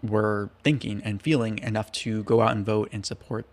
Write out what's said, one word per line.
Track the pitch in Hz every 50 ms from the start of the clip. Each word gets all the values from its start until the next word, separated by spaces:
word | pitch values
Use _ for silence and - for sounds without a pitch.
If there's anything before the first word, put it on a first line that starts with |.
| -
were | 110 101 107 107 107 107 104 101 101 - _ _
thinking | - 156 131 - - 104 101 -
and | 110 104 98
feeling | - 156 160 135 117 110 110 104
enough | - 123 107 110 107 -
to | - - - 117 110 110 104
go | - 120 113
out | 113 113
and | 120 110 101
vote | 104 107 107 104 -
and | - 107 98
support | - 120 - - - 123 110 113 -